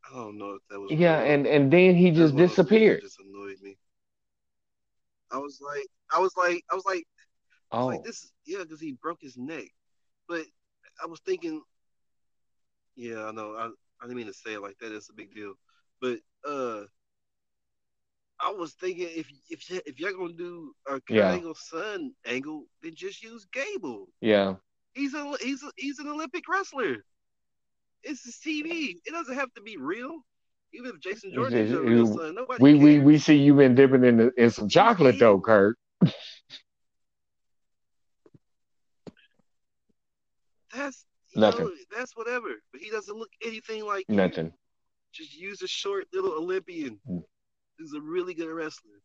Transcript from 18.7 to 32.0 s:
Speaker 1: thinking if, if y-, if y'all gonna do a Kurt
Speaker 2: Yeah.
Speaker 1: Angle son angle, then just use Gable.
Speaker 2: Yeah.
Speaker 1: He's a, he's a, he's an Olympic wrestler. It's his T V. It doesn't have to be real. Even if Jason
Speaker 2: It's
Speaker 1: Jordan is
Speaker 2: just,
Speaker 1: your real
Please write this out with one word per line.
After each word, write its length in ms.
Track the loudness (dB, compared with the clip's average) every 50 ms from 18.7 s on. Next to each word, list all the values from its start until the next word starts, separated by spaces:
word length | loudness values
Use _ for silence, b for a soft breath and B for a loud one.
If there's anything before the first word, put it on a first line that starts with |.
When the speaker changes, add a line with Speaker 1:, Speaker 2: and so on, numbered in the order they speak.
| _
Speaker 1:
thinking 340 | _ -10 -10 -8 -8 -12 -10
if, 180 | -10 -14 -14 -14 _ _ _ _
if 180 | -18 -18 -14 -12
y-, 120 | -12 -12 -12
if 140 | -14 -14 -10
y'all 140 | -10 -10 -8
gonna 200 | -8 -12 -12 -10
do 400 | -14 -14 -14 -14 -16 -18 -20 _ _ _
a 60 | -10 -10
Kurt 80 | -10 _ 0
Speaker 2:
Yeah. 200 | 2 2 2 2
Speaker 1:
Angle 220 | 0 -2 -6 -10 -14
son 560 | -16 -18 -14 -12 -12 -10 -10 -10 -10 -12 -12 -14 _ _
angle, 400 | -8 -8 -8 -8 -10 -14 -16 -16 _ _ _
then 140 | -18 -18 -18
just 260 | -14 -16 -16 -16 -16
use 240 | -20 -20 -20 -20 _ _
Gable. 560 | -10 -10 -10 -8 -10 -10 -10 -12 -12 -14 -18 _ _ _
Speaker 2:
Yeah. 340 | 0 2 2 2 2 -2 -6 -10 _ _ _ _ _ _ _
Speaker 1:
He's 180 | -8 -8 -8 -8
a, 220 | -10 -10 -10 -10 -8
he's 220 | -8 -8 -8 -8
a, 100 | -12 -20 -16
he's 240 | -12 -10 -10 -10 -10
an 80 | -12
Olympic 380 | -12 -10 -10 -12 -10 -12 -14 -8 -6
wrestler. 560 | -6 -6 -6 -8 -8 -6 -6 -6 -6 -8 _ _ _ _ _ _ _ _ _ _ _ _ _ _ _ _ _ _ _ _
It's 220 | _ -14 -14 -14 -16
his 160 | -20 -20 -16
T 240 | -12 -10 -8 -8 -8
V. 380 | -8 -8 -8 -8 -10 -12 -14 _
It 60 | -14
doesn't 240 | -12 -12 -12 -10 -8
have 180 | -10 -10 -10 _
to 60 | -20
be 140 | -20 -18 -16
real. 440 | -12 -10 -10 -8 -10 -10 -14 -16 -18 _ _ _ _ _ _ _ _ _ _
Even 200 | -20 -16 -16 -16
if 80 | -16 -14
Jason 280 | -12 -12 -12 -12 -14 -12
Speaker 2:
It's 40 | -8
Speaker 1:
Jordan 220 | -6 -6 -2 -2 -2
is 100 | -2 -2
Speaker 2:
just, 100 | -2 -2
Speaker 1:
your 80 | 0 2
real 140 | 4 4